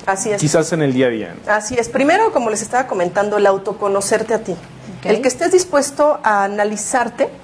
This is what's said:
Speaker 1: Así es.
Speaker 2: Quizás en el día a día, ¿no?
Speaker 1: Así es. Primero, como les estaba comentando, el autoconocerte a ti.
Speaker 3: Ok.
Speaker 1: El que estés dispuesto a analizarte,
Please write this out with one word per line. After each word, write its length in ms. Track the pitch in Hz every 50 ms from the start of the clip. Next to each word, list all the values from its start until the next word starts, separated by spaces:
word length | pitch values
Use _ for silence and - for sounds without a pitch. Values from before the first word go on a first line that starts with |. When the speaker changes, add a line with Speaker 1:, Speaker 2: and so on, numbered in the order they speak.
| -
Speaker 1:
Así 240 | 196 190 190 - 220
es. 100 | 208 196
Speaker 2:
Quizás 320 | 156 147 156 165 156 156
en 100 | 180 160
el 100 | 151 139 127
día 120 | 127 131
a 40 | 123
día, 240 | 117 110 101 85 87 - -
¿no? 80 | -
Speaker 1:
Así 220 | 208 214 214 - 254 240
es. 100 | 233 233
Primero, 440 | - 247 277 294 349 415 453 440
como 160 | - 285 240 220
les 120 | 214 214
estaba 240 | 214 - 247 247 269
comentando, 500 | 254 240 185 175 175 - 208 202 208 208
el 100 | 208 202
autoconocerte 880 | 196 196 196 196 214 196 - 208 202 196 196 196 - 226 208 220 - 226
a 40 | 214
ti. 100 | - 196
Speaker 3:
Ok. 520 | 170 - - - - - - - - - -
Speaker 1:
El 140 | 180 214 220
que 80 | 277 254
estés 240 | - - 339 349
dispuesto 680 | 370 359 359 - 294 285 269 277 - - 294 302 294 -
a 220 | - 220 208 202 196
analizarte, 840 | 202 208 208 208 214 214 208 - - - 254 240 233 - - 330 494 - -